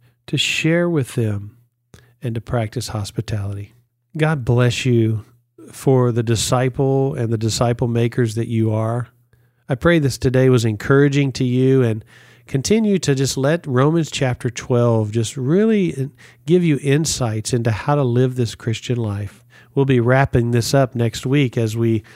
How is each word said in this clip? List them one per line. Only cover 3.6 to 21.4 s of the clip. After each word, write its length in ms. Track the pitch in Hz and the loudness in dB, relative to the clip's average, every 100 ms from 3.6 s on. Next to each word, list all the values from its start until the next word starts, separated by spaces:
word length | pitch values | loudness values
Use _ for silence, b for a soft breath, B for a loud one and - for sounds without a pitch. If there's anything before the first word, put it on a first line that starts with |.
| 101 _ _ _ _ 156 | -14 _ _ _ _ -4
God 280 | 156 156 | -2 0
bless 420 | 117 120 123 - 131 | 0 2 2 0 0
you 380 | 117 110 110 - _ _ _ - | 2 2 -2 -6 _ _ _ -20
for 400 | - - 131 123 | -4 2 2 2
the 100 | 117 | 0
disciple 920 | 117 113 - 127 131 123 135 135 135 | 0 0 0 0 0 0 0 0 0
and 180 | 147 113 | -2 -2
the 60 | 113 | -2
disciple 500 | 113 - 120 120 120 | -2 0 0 0 -2
makers 480 | 117 120 127 117 107 | 0 0 0 -2 -2
that 100 | 113 | -4
you 260 | 113 110 | -2 0
are. 360 | 107 113 120 120 _ _ _ _ _ - | 0 -2 -4 -8 _ _ _ _ _ -8
I 60 | |
pray 240 | 143 170 170 | -2 2 2
this 180 | 135 - | 2 0
today 320 | 135 127 131 | 0 2 4
was 160 | 127 | 4
encouraging 680 | 113 104 - 139 143 139 139 | 2 -2 2 4 4 2 -2
to 120 | - | -2
you, 380 | 127 123 131 135 | -2 2 2 4
and 220 | 120 110 B B B B - | 2 -2 B B B B -8
continue 520 | 139 - 214 214 190 | -6 0 0 2 0
to 160 | 143 | 0
just 220 | 135 135 - | 0 0 -2
let 300 | 135 170 151 | 0 -2 -2
Romans 440 | 127 143 170 156 | 0 2 2 -2
chapter 380 | - 131 117 123 | -2 -2 -2 -6
twelve 640 | - - 120 120 113 107 | -8 -2 2 2 2 0
just 240 | 113 110 139 | -2 -4 -4
really 720 | 127 180 220 214 175 135 135 - B B - | -2 0 2 0 0 -4 -8 -10 B B 0
give 180 | 180 | 2
you 140 | 170 139 | 4 2
insights 680 | 143 143 160 - 117 110 - | 2 0 0 -2 -2 -4 -2
into 180 | 123 117 | -2 0
how 240 | 104 - | -2 0
to 80 | 147 | 0
live 340 | 131 120 127 127 | 2 2 0 0
this 180 | 113 | -4
Christian 420 | - - 110 - 120 | -4 -6 -6 -4 -4
life. 480 | 110 101 101 - _ b b | -4 -6 -8 -12 _ b b
We'll 100 | - | -2
be 160 | 135 127 | 2 2
wrapping 520 | 117 131 139 127 120 | 4 4 4 2 2
this 200 | 120 - | 0 2
up 220 | 139 131 | 2 2
next 320 | 117 117 - 131 | 0 -2 -2 -2
week 320 | 143 | 0